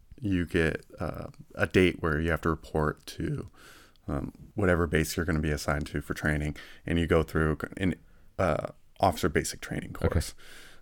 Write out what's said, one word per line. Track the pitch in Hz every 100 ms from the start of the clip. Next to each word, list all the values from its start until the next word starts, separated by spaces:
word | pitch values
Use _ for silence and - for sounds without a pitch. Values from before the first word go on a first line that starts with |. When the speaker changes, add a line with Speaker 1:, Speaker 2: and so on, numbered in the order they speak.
| - -
Speaker 1:
you | 104 92 82
get, | 90 80 - - -
uh, | 78 82 80 - -
a | - 98
date | 98 90 -
where | 85 76
you | 82
have | 80
to | 82
report | 78 - 78 76 - -
to, | - 82 147 - - - - - _ -
um, | 71 - - -
whatever | - 95 85 85
base | 82 78 -
you're | 85
gonna | 78
be | 78
assigned | 73 - 73 76
to | 76
for | -
training, | - 78 76 76 - - - -
and | 85
you | 82
go | 82
through | 76 80 78 76 - -
an, | 95 - - - - -
uh, | 92 73 - - - -
officer | 98 - 87
basic | 78 73 -
training | - - - -
Speaker 2:
Okay. | -
Speaker 1:
course. | - - - - - - -